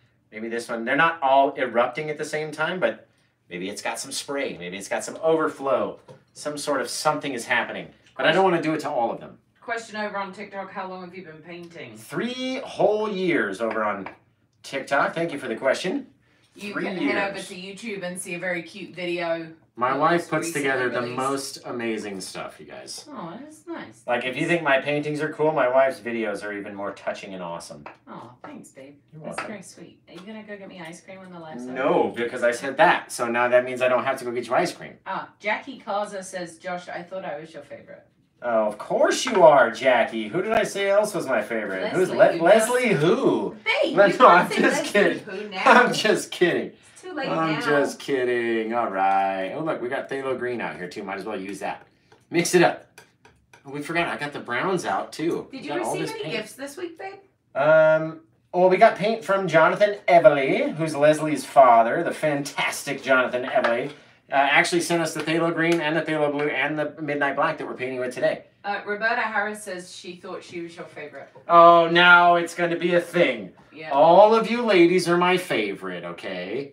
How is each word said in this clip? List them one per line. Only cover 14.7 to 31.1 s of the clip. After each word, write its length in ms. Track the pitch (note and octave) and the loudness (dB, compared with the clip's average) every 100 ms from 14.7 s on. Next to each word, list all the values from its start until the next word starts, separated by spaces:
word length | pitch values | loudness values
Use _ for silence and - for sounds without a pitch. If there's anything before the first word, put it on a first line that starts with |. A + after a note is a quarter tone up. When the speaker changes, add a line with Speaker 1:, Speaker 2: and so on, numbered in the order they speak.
| C#3 - C#3 - | -10 -2 -2 0
Speaker 1:
Thank 180 | E3 E3 | -2 -6
you 60 | C#3+ | -6
for 80 | B2 | -8
the 80 | A2 | -2
question. 500 | - - F#3 C#4+ - _ _ _ _ | 0 0 -2 -4 -6 _ _ _ _
Speaker 2:
You 180 | - G#3 | -16 -10
Speaker 1:
Three 120 | G3 | -6
Speaker 2:
can 120 | F#3+ F#3 | -6 -2
head 340 | C#3+ - G3 | -2 0 -2
over 60 | G3 | -6
Speaker 1:
years. 100 | F3+ | -12
Speaker 2:
to 60 | |
YouTube 480 | F#3 F#3+ G3 A3+ G3 | -12 -14 -12 -10 -10
and 160 | F3+ F3+ | -10 -10
see 140 | F#3+ | -10
a 40 | F3 | -8
very 240 | F3+ F3 | -6 -6
cute 320 | E3 D#3 - | -8 -14 -16
video. 540 | E3+ F3 F3 E3+ E3 D#3+ - _ | -10 -6 -4 -4 -4 -8 -16 _
Speaker 1:
My 180 | - B2 | -6 -4
Speaker 2:
that 60 | C#3 | 0
Speaker 1:
wife 120 | D#3 E3+ | 2 2
Speaker 2:
was 80 | - | 0
Speaker 1:
puts 180 | D#3 E3+ | -4 -4
Speaker 2:
recently 120 | D3 C#3 | -4 -2
Speaker 1:
together 200 | C3 B2 | 0 -2
the 100 | A#2+ | -2
Speaker 2:
released. 160 | A#2+ B2 | -4 -4
Speaker 1:
most 420 | C3+ C#3 - - | -4 -4 -6 -12
amazing 560 | C#3+ B2 A2+ A2 G2+ G2 | -10 -6 -4 -6 -6 -10
stuff, 400 | F#2 - - - | -12 -12 -12 -14
you 60 | D2+ | -18
guys. 400 | - - - D4+ | -18 -16 -16 -16
Speaker 2:
Oh, 260 | C4 E3+ G3+ | -14 -12 -14
that's 260 | D4 - - | -16 -18 -14
nice. 360 | D#4+ - - - | -14 -14 -12 -6
Speaker 1:
Like, 180 | - | -4
if 120 | B2+ B2+ | -4 -4
you 100 | D#3 | 0
think 160 | E3+ | 0
my 160 | D3+ C3+ | 2 0
paintings 400 | C3 D3 D3 D3 | 0 -2 -4 -4
are 100 | D3+ | -6
cool, 180 | - D3+ | -2 0
my 140 | D3+ B2+ | 2 2
wife's 300 | C3 C3+ B2+ | 4 2 0
videos 460 | A#2+ A2+ G#2+ G2 | -6 -4 -4 -6
are 80 | G#2 | -8
even 220 | G2+ G2 | -10 -10
more 180 | G2 G2 | -10 -10
touching 420 | G2 - G2+ G2 | -8 -10 -10 -10
and 80 | F#2 | -12
awesome. 420 | E2+ E2+ - D2+ D2 - - | -10 -12 -14 -18 -20 -20 -20
Speaker 2:
Oh, 260 | - A#2 B2 | -20 -20 -20
thanks, 240 | - A2+ - | -18 -18 -20
babe. 260 | - C3+ D3 _ | -20 -20 -20 _
Speaker 1:
You're 100 | D3+ | -18
Speaker 2:
That's 120 | D3+ - | -14 -12
Speaker 1:
welcome. 80 | G#3 | -12
Speaker 2:
very 100 | G#3 | -14
sweet. 380 | F3+ - F3 _ _ | -16 -20 -20 _ _
Are 40 | |
you 60 | F3 | -20
gonna 220 | F#3+ G#3+ | -18 -18
go 140 | G3+ G3+ | -16 -16
get 120 | F#3+ | -16
me 120 | F3+ | -16
ice 200 | E3 F3 | -16 -18
cream 200 | - | -20